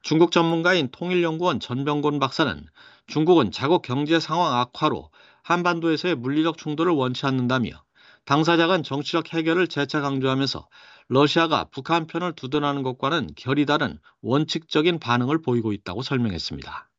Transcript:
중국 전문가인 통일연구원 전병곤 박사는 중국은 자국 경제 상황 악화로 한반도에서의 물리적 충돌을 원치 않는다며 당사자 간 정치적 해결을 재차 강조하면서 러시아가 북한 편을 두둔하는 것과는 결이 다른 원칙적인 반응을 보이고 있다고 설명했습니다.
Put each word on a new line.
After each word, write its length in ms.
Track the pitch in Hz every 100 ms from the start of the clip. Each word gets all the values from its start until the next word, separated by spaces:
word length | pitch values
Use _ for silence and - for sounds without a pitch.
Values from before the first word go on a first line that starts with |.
중국 320 | - 156 175
전문가인 560 | 175 165 165 170 185 131
통일연구원 680 | - 175 180 170 160 175 139
전병곤 580 | - 123 139 147 147 147
박사는 480 | 139 - 147 73 73 _ - - -
중국은 440 | 147 156 175 107
자국 320 | - 135 180
경제 380 | - 127 147 165
상황 380 | 156 165 170 123
악화로 520 | 120 - 151 107 76 _ - _
한반도에서의 720 | - 175 180 170 165 156 180 151
물리적 400 | 123 147 160 156
충돌을 360 | 156 147 170
원치 340 | 156 127 123 139
않는다며 440 | 131 123 127 107 - _ _ - _
당사자 420 | - 143 160 170 165
간 160 | 185
정치적 500 | - 139 143 170 160
해결을 360 | 165 160 170 175
재차 320 | 156 143 151
강조하면서 680 | 143 135 131 131 135 - - - - - _
러시아가 580 | 127 143 170 165 139 80
북한 360 | - 131 165 160
편을 260 | 170 180
두둔하는 500 | - 131 147 143 139
것과는 460 | 131 127 135 160 - -
결이 300 | 123 143 143
다른 320 | 147 135 - _ _
원칙적인 760 | 107 135 156 165 - 151 165 170
반응을 420 | 123 120 127 160
보이고 300 | 160 120 110
있다고 300 | 101 - 92
설명했습니다. 880 | 131 135 117 87 - 76 - - -